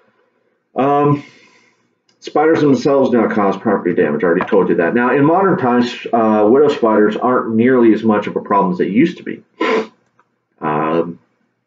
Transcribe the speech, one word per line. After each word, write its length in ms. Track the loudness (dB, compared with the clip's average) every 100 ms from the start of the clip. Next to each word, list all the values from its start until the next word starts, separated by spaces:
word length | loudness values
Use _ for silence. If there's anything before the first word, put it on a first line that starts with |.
| _ _ _ _ _ _ _ -4
Um, 480 | 0 2 2 0 -4 -20 _ _ _ _ _ _ _ _
spiders 400 | -6 -2 0 2
themselves 480 | 2 0 0 0 2
do 100 | 0
not 120 | 0
cause 260 | 0 -2 -2
property 360 | -2 -2 -2
damage. 300 | -2 -2 -2
I 40 | 0
already 180 | -2 0
told 240 | 0 0
you 60 | 0
that. 180 | 0
Now, 200 | 0 0
in 120 | 2 2
modern 320 | 2 0 0
times, 500 | 0 0 -2 -6 -4
uh, 340 | -2 0 2 4
widow 200 | 4 4
spiders 480 | 2 0 2 0 0
aren't 380 | -2 -2 -2 0
nearly 380 | 2 4 4
as 100 | 2
much 240 | 0 -2 -2
of 100 | -8
a 40 |
problem 300 | -2 0 0
as 60 | -2
they 100 | -2
used 300 | 0 0 -2
to 60 |
be. 200 | -12 -14 _ _ -4 -2 -4 _ _ _ _ _ _ _
Um, 580 | -6 -4 -2 -2 -4 -10 _ _ _ _